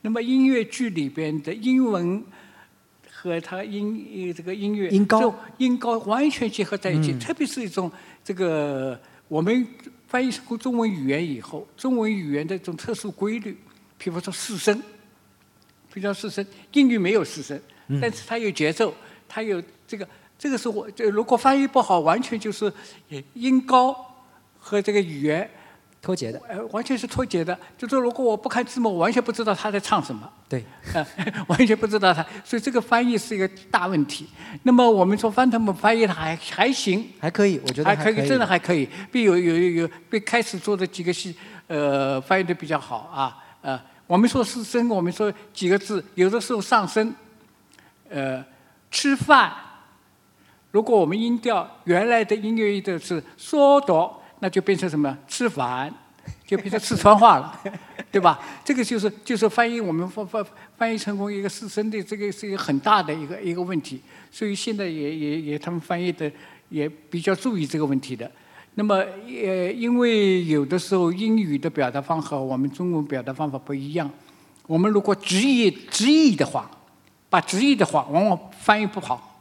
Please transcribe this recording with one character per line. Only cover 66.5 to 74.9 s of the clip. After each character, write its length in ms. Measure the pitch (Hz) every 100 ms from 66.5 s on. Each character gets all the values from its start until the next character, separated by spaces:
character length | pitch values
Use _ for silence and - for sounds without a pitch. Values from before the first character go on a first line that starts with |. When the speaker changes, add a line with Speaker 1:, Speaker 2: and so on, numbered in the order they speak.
| - _
Speaker 1:
也 200 | 151 147 147 _
比 100 | 175
较 140 | 165
注 220 | 190 262 208
意 100 | 143
这 120 | 156
个 80 | 151
问 120 | 135
题 160 | 123
的。 160 | 120 113 _ _ - -
那 100 | -
么， 100 | 214
呃， 800 | 196 202 190 233 247 202 185 180
因 260 | 233 233 240
为 460 | 240 220 196 185
有 200 | 170 151
的 140 | 139 180
时 160 | -
候 160 | 190 170
英 260 | 180 220 220
语 220 | 180 143
的 100 | 156
表 220 | - 127
达 100 | 139
方 200 | 135 160
和 200 | 147 143
我 160 | 131 131
们 140 | 139
中 220 | 139 180
文 120 | 165 147
表 140 | 135
达 100 | 123
方 180 | 131 151
法 80 | 135
不 160 | -
一 200 | 139 139
样， 140 | 160 143 - - _ _ _ -
我 100 | 160
们 100 | 202